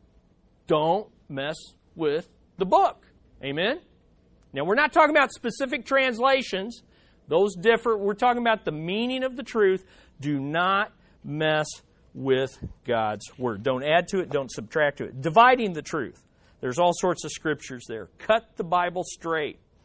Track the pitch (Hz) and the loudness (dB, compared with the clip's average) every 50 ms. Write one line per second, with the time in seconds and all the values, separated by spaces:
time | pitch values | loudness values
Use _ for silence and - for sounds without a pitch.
0 | _ _ _ _ _ _ _ _ _ _ _ _ _ - 165 151 156 160 175 202 | _ _ _ _ _ _ _ _ _ _ _ _ _ 0 2 2 2 2 0 0
1 | 214 - _ _ _ - 147 135 139 147 160 - - - - _ _ _ - 165 | -2 -6 _ _ _ -12 -10 -8 -6 -6 -8 -10 -12 -20 -20 _ _ _ -8 -4
2 | 165 151 143 160 180 _ _ _ _ _ _ - - 185 302 359 392 - - - | -2 0 0 -2 -4 _ _ _ _ _ _ -6 -2 2 4 4 4 4 0 -4
3 | _ _ _ _ _ _ _ - - 139 139 156 180 214 285 359 - _ _ _ | _ _ _ _ _ _ _ -12 -8 -6 -4 -2 -2 -2 -2 -4 -8 _ _ _
4 | _ _ _ _ _ _ _ _ _ _ - 135 143 170 208 262 302 294 - 330 | _ _ _ _ _ _ _ _ _ _ -6 -4 -2 0 2 2 2 2 4 6
5 | 311 294 302 302 269 247 - - - 240 - - 277 254 302 294 - - 269 269 | 6 6 6 4 2 2 0 -6 -8 -6 -6 -4 -4 -4 -4 -6 -4 0 0 2
6 | 262 262 233 214 240 269 269 269 233 - - 185 190 240 233 - - _ _ _ | 2 0 0 0 2 2 2 2 0 -2 -6 -6 -6 -6 -10 -14 -20 _ _ _
7 | _ _ _ _ _ - 143 170 196 208 185 180 170 226 233 226 233 240 226 208 | _ _ _ _ _ 0 2 2 2 2 0 0 2 4 4 4 2 0 -2 0
8 | 202 202 208 202 254 247 240 240 240 233 220 208 - - 156 151 160 170 190 214 | 0 -2 -2 2 2 2 2 2 2 0 0 0 -2 -4 -6 -4 -4 -4 -2 -2
9 | 233 247 262 262 254 262 254 247 254 - - 233 208 190 185 185 - - - - | -2 -2 -4 -4 -4 -6 -6 -8 -10 -4 0 2 4 4 4 2 -2 -10 -20 -20
10 | - _ _ - 135 147 147 139 135 143 151 165 180 185 196 196 214 - _ _ | -20 _ _ -8 -4 -4 -2 -2 -4 -2 -2 0 0 0 0 0 -2 -4 _ _
11 | _ _ _ _ - 139 143 151 156 156 156 151 156 - - - - _ _ _ | _ _ _ _ -12 -8 -4 -2 0 0 2 0 0 -4 -8 -16 -18 _ _ _
12 | _ _ - 127 127 135 131 127 135 127 - - - - - _ - - 117 113 | _ _ -14 -6 0 0 2 2 0 -2 -6 -10 -14 -14 -14 _ -4 -2 0 0
13 | 110 107 107 104 - - - - 123 120 110 98 110 135 127 127 139 151 156 175 | 0 -2 -4 -6 -10 -14 -10 -6 -4 -4 -4 -2 -2 -2 -2 0 0 2 2 2
14 | 175 - - 190 170 - 147 143 135 120 - - 113 - - 160 151 143 143 - | 2 0 -2 -4 -4 -2 -2 -4 -4 -4 -8 -12 -10 -4 0 2 2 2 0 -2
15 | 127 92 - 131 131 165 156 220 233 254 262 254 233 196 175 151 - - - 156 | -8 -8 -8 -6 -4 2 6 8 8 8 8 4 2 -2 -4 -6 -8 -6 -6 -6
16 | 120 95 - - _ _ _ _ _ _ _ _ - 127 123 165 175 175 175 - | -6 -6 -8 -16 _ _ _ _ _ _ _ _ -6 -4 0 2 2 2 2 2
17 | - 180 165 - - 151 - - - 165 151 147 - - 135 123 - - 113 110 | 0 -2 -2 -2 -6 -10 -10 -6 -4 -4 -4 -4 -6 -14 -14 -14 -12 -12 -12 -12
18 | 98 - _ - - - 220 233 - _ _ - 202 165 175 180 175 180 170 185 | -12 -14 _ -6 0 2 2 2 0 _ _ -10 -6 -2 0 0 0 0 -4 -6
19 | 170 - - - - 165 165 160 151 123 - - _ _ _ _ _ | -8 -8 -10 -10 -6 -4 -2 -2 -2 -4 -8 -12 _ _ _ _ _